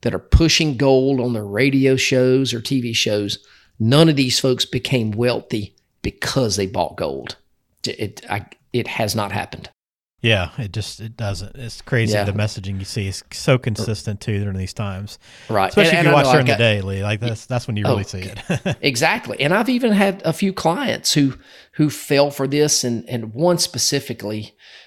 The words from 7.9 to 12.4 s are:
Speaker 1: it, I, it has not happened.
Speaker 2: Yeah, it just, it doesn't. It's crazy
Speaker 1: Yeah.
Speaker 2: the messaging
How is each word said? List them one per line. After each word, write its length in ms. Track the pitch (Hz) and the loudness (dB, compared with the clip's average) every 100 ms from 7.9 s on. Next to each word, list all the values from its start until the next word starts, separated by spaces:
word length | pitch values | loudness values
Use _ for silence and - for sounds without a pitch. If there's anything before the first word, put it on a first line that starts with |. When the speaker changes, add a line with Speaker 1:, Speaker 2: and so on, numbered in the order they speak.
| - | -6
Speaker 1:
it, 320 | 107 - - | -8 -10 -8
I, 140 | 104 - - _ | -8 -8 -20 _
it 140 | 123 110 | -4 -4
has 280 | - 110 107 | -4 -2 -2
not 180 | 101 | -4
happened. 360 | 104 90 - - _ _ _ _ _ | -6 -8 -12 -16 _ _ _ _ _
Speaker 2:
Yeah, 300 | 120 104 87 - | 0 0 -2 -8
it 160 | 110 | -8
just, 260 | 95 - - | -8 -10 -10
it 160 | 113 117 | -14 -8
doesn't. 400 | 107 98 98 - | -6 -6 -10 -14
It's 260 | 120 - | -14 -14
crazy 320 | - 123 110 | -2 0 2
Speaker 1:
Yeah. 120 | 104 101 | 0 0
Speaker 2:
the 80 | |
messaging 440 | 101 | -2